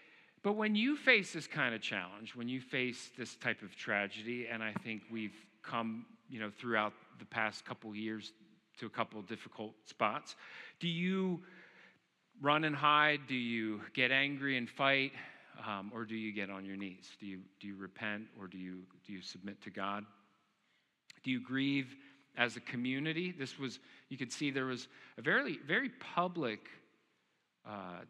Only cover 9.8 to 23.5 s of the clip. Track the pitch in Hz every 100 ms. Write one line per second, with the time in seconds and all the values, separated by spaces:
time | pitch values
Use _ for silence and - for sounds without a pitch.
9.8 | - - 110 139 156 - - - - -
10.8 | 170 165 180 190 185 170 - - - -
11.8 | - _ _ _ _ - 143 151 156 143
12.8 | 147 147 151 147 131 127 120 117 110 104
13.8 | - - 127 135 139 139 139 131 117 -
14.8 | 139 135 135 - - - - - 110 98
15.8 | 101 117 110 110 110 104 98 98 98 95
16.8 | 98 92 - - 101 92 95 - 101 98
17.8 | 95 - 107 104 110 107 95 92 92 90
18.8 | 92 - - 95 - 92 101 98 107 95
19.8 | 98 101 104 - _ _ _ _ _ _
20.8 | _ _ - - 131 127 127 131 139 139
21.8 | 127 - - - _ - 120 117 - 123
22.8 | 123 135 156 160 180 165 131